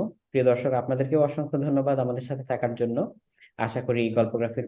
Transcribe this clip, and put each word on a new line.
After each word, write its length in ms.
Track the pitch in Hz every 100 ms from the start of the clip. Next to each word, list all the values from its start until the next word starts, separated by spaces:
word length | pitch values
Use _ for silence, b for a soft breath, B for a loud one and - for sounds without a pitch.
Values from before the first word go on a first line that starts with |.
| 214 - _
প্রিয় 140 | 135
দর্শক, 280 | 127 120 139
আপনাদেরকেও 480 | 127 123 131 131 151 147
অসংখ্য 280 | - 143 143 147
ধন্যবাদ 300 | 139 135 135
আমাদের 260 | 123 123 127
সাথে 160 | 135
থাকার 300 | 131 120 120
জন্য। 240 | 117 117 120 208 - _ b b -
আশা 220 | 117 123
করি 200 | 123 120 117 113
গল্পগ্রাফির 480 | 110 117 117 123